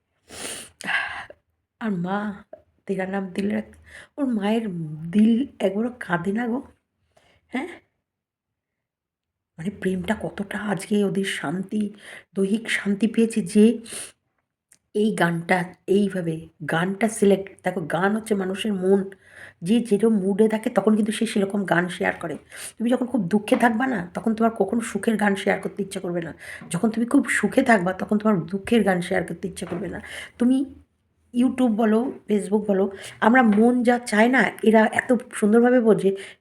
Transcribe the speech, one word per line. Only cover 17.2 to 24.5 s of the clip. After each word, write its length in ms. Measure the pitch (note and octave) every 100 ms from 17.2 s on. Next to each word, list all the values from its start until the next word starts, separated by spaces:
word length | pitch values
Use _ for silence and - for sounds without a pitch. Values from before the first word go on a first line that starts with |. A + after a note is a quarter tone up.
| G3+ F#3+ G3 -
দেখো 200 | F#3 F3+ D#3 D#3
গান 140 | G3 G#3+
হচ্ছে 180 | G#3+ G3+
মানুষের 380 | F#3 G3 A3
মন, 260 | F#3+ F#3 G3 F#3+ - _ - - -
যে 140 | E3+ A#3+
যেরকম 340 | A#3 G3+ A3+ A3
মুডে 260 | F#3 G3 A3
থাকে 220 | G#3+ A#3+
তখন 220 | A3 F#3 G#3+
কিন্তু 160 | G#3+
সে 140 | G#3+ A3+
সেরকম 360 | G#3+ G3 G3+ F3+
গান 200 | F3 F3
শেয়ার 260 | - F#3+ -
করে। 160 | E3+ C#3+ - - -
তুমি 140 | - A#3
যখন 160 | B3 A#3+
খুব 140 | B3+ E3+
দুঃখে 240 | G#3 G#3 B3+
থাকবা 300 | A#3+ A3+ C4
না, 120 | A3 F3
তখন 180 | - A3+ A3
তোমার 180 | A3+